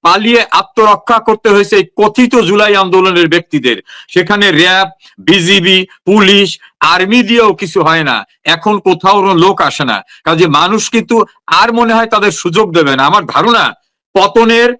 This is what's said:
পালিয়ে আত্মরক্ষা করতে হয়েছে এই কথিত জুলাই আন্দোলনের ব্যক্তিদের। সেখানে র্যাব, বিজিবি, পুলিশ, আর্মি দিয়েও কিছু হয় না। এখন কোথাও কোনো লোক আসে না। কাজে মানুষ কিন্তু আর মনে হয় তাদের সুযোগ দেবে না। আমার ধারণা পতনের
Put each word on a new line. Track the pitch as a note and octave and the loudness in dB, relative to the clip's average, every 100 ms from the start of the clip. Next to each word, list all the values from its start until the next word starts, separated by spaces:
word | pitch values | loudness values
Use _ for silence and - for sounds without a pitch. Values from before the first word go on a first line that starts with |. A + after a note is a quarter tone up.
পালিয়ে | E3+ F#3+ G#3+ A#3 G#3 | 2 0 2 0 0
আত্মরক্ষা | E3+ - - G#3+ G3+ - A#3 | -4 -4 0 2 2 0 -2
করতে | A3+ A3 A3 | 0 -2 2
হয়েছে | G3+ G3+ G3+ | 2 2 0
এই | F#3 - | -2 -2
কথিত | G#3+ G#3 B3 B3 | -2 0 0 2
জুলাই | F3+ G#3 G#3 G3+ | 0 0 2 0
আন্দোলনের | F#3+ F#3 F#3 F3 E3 | 2 2 2 0 0
ব্যক্তিদের। | E3+ - D3 B2 G#2+ _ - - | 0 -2 -4 -2 -4 _ -20 -6
সেখানে | F3+ F3 G3+ G3+ | -4 -2 0 0
র্যাব, | D#3 F3+ F#3 F#3+ - _ _ | 0 0 0 -2 -8 _ _
বিজিবি, | F#3 F#3+ E3+ G3 F3+ F#3 F#3 _ | -2 0 2 0 2 0 -2 _
পুলিশ, | - G#3 F#3+ G3+ F#3+ - - _ | -2 2 2 2 0 -6 -18 _
আর্মি | D#3 F3+ F#3+ A#3+ | -2 0 0 0
দিয়েও | G#3 A#3 A3 | 0 2 0
কিছু | F3 F#3 F#3+ | 0 -4 -2
হয় | D#3 E3 | 0 0
না। | D#3 A#2 F2+ _ | -2 -4 -8 _
এখন | - E3 G#3 G#3 | -6 -4 -2 -2
কোথাও | F#3+ D#3 F#3+ G3+ | -2 0 0 2
কোনো | G3 | 2
লোক | F3 F3 F#3+ | 0 0 -2
আসে | D3+ - | -4 -4
না। | C3+ G#2 - - | -6 -6 -10 -12
কাজে | - E3 F3 | -6 -2 0
মানুষ | D3 F3 G#3+ - | 0 -2 -4 -2
কিন্তু | A3+ A3+ A#3 G#3 _ - | -4 -2 -2 -2 _ -2
আর | E3+ A3+ | 0 0
মনে | A#3 A#3 | 0 0
হয় | A3+ A3+ | 0 0
তাদের | A3 G3+ | 0 -2
সুযোগ | D#3+ F#3 F3 G#3+ | -2 -4 -2 0
দেবে | E3 D3 C3 | 0 0 0
না। | |
আমার | C#3 G3+ D#3+ | 0 0 -2
ধারণা | C#3+ G3+ A3+ C3+ - _ _ _ | -2 0 0 -2 -6 _ _ _
পতনের | G3 G3 A3+ A3+ A#3 A#3+ B3 | -2 0 2 2 2 0 -2